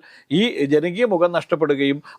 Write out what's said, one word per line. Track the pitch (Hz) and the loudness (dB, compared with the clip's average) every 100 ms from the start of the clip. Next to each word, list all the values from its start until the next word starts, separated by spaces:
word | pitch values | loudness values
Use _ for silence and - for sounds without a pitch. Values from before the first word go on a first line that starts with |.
| - - _ | -6 -20 _
ഈ | 151 233 - 143 | 0 0 0 0
ജനകീയ | 151 175 180 240 | 0 0 -2 0
മുഖം | 180 175 | 2 0
നഷ്ടപ്പെടുകയും | 170 - 165 151 139 139 143 - | 0 -2 -2 0 0 0 -2 -8